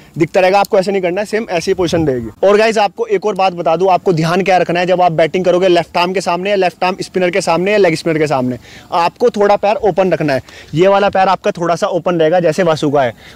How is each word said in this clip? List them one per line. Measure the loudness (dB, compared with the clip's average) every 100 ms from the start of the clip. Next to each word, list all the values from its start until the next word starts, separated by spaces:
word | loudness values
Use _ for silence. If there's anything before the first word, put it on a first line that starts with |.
| -16 -4
दिखता | -2 2
रहेगा, | 2 2
आपको | 2 0
ऐसे | 0
नहीं | -2
करना | -2 -4
है, |
same | -4 -6 -4
ऐसी | -4 -2
position | -2 0 0 0
रहेगी। | -2 -6 0 2
और | 4
guys, | 2 2
आपको | -2 -2 -4
एक | -2 -2
और |
बात | -2 -2
बता | 0 -2 0
दूं, | 2
आपको | 2 2
ध्यान | 0 0 0
क्या | 2 0
रखना | 0 -2
है | 0
जब | 2
आप | 2
batting | 2 0 0
करोगे, | 0 2 2
left | 2 0 -2
arm | -2
के | -2
सामने | -4 -4 -2
या | 0
left | -2 -2
arm | -4 -4
spinner | -6 -2 -2
के | -2
सामने | -2 -2 0
या | 2
leg | 2
spinner | 0 -2 -2
के | 0
सामने, | 0 -2 -6 -12 -20 -6
आपको | -2 -2 0 -2
थोड़ा | 0 0 2
पैर | 0 0
open | 0 0 0
रखना | 0 0
है। | -2 -4 -20 -8
ये | 0 2
वाला | 4 2
पैर | 0 0
आपका | 0 -2
थोड़ा | -4 -4 -2
सा | -2
open | -2 -2
रहेगा | 0 2 2
जैसे | 0 0
वासु | 0 0 0
का | 0
है, | -2 -4 -20